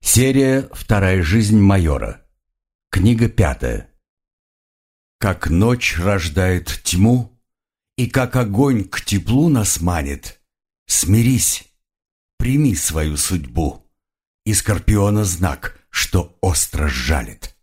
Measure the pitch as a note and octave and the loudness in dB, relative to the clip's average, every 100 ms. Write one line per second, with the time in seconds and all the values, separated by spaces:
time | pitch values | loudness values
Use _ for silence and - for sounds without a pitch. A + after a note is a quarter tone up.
0 | - - C3 C3+ C3+ C3 C3+ - - G#2+ | 2 2 4 2 2 0 -4 -14 -2 0
1 | F#2+ F#2+ D#2+ G#2+ G#2 A2 G2 G2 E2 C2+ | 2 2 2 2 4 4 6 4 2 0
2 | G#1 - _ _ _ _ _ _ _ F#2 | -4 -12 _ _ _ _ _ _ _ 0
3 | F#2+ A#2 A2+ - F2 B1+ B1 A1 - _ | 2 4 0 2 0 0 -6 -6 -10 _
4 | _ _ _ _ _ _ _ _ _ _ | _ _ _ _ _ _ _ _ _ _
5 | _ _ G2+ F2+ - E2 A2 B2 - D#2+ | _ _ -4 -2 0 2 2 2 -2 -2
6 | F2+ G2+ E2 D2+ F#2 F#2 E2 - - F2+ | -2 -2 -2 -2 0 -2 -4 -10 -4 2
7 | A2 B2 A2+ _ _ _ _ _ _ - | 4 4 -2 _ _ _ _ _ _ -6
8 | B2 C3+ B2 C3 A#2 G2 C#3 A#2+ F#2+ - | -2 -2 0 -2 0 2 2 2 -2 -8
9 | - G2+ F2+ B2+ E3+ C3+ G#2 - E2+ F2 | -4 -4 0 2 4 2 0 -2 -2 -2
10 | C#2+ C#2+ - - _ _ _ _ _ - | -4 -8 -14 -20 _ _ _ _ _ -4
11 | D#2+ G#2+ A#2 B2+ - - - _ _ _ | 2 2 4 2 0 -4 -10 _ _ _
12 | _ _ _ _ B2 C#3 D3+ E2+ - D#2+ | _ _ _ _ -2 2 2 0 -4 -4
13 | D#2 D2 - F#2 C2+ A#1+ D2+ - _ _ | -4 -4 -4 -4 -4 -4 -4 -6 _ _
14 | _ _ _ _ - G#2+ - G2 - G#2 | _ _ _ _ -4 -4 -2 -2 2 2
15 | G2+ G#2+ G#2 E2+ F2+ C#2+ - - _ - | 2 0 -2 0 0 0 -10 -14 _ -6
16 | - F2+ E2+ _ F#2+ E2 - D2 D2 C2 | -2 -2 -2 _ -2 -2 -2 -4 -4 -4
17 | - D#2 B1 - - _ | -2 -2 -4 -14 -18 _